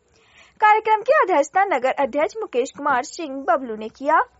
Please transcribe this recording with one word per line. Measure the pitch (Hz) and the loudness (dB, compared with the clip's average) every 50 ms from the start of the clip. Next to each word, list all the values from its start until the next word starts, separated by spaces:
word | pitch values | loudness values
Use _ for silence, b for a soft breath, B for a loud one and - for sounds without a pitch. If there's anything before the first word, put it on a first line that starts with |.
| _ b b b b b b b b b b - | _ b b b b b b b b b b 0
कार्यक्रम | - 427 427 440 440 427 440 427 | 2 4 4 4 2 2 0 0
की | 403 - 571 | 2 2 2
अध्यक्षता | 622 523 359 370 294 277 - - 370 392 | 4 4 4 2 2 0 2 0 0 0
नगर | 392 339 262 233 262 | 2 0 0 0 -2
अध्यक्ष | - - 277 254 226 285 302 403 - 440 | -2 0 -2 -2 0 -2 -2 -2 -2 -6
मुकेश | 427 359 - 247 247 277 - - | -10 -4 -2 -2 -2 -4 -6 -6
कुमार | 285 294 277 240 269 | -4 -2 -2 -2 -2
सिंह | - - - 339 285 269 | -6 -8 -12 -10 -10 -10
बबलू | 277 269 311 339 285 269 240 220 | -6 -2 -2 -2 -2 -2 -6 -10
ने | 208 214 214 | -10 -10 -12
किया, | - - 262 285 311 349 480 494 _ _ | -12 -8 -2 0 2 2 0 -2 _ _